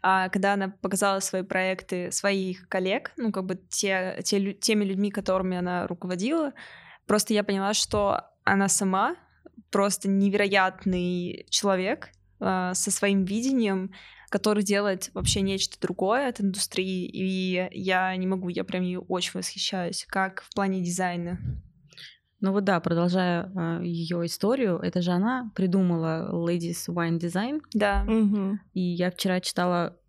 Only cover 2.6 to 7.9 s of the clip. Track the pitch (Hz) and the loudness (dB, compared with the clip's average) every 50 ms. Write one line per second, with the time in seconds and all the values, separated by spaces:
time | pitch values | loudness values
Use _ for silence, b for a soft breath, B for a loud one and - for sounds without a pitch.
2.6 | - _ - 190 185 185 202 277 - - - - 254 220 202 196 185 185 185 185 | -8 _ -2 0 0 2 0 0 -4 -8 -8 -4 -2 -2 -2 -2 -4 -4 -6 -6
3.6 | - _ - - - 196 190 190 185 185 - - 185 - - 196 196 196 202 - | -6 _ -4 -2 0 0 0 0 -2 -2 -4 -6 -2 0 0 0 0 0 -4 -2
4.6 | - - 220 208 208 190 196 190 202 202 202 202 190 - 185 185 190 190 185 180 | 0 2 2 2 2 0 0 0 0 0 -2 -4 -2 0 0 2 2 0 -2 -2
5.6 | 180 180 180 180 - - 175 175 - 185 180 180 190 247 311 339 311 277 - B | -2 -2 -2 -2 -2 -4 -6 -8 -6 -6 -4 -2 -2 0 0 0 0 -2 -4 B
6.6 | B B B B B B B B B - 202 214 - - 220 208 202 202 202 196 | B B B B B B B B B 0 0 0 2 2 2 2 2 0 -2 0
7.6 | 196 196 214 - - - | 0 0 0 0 0 0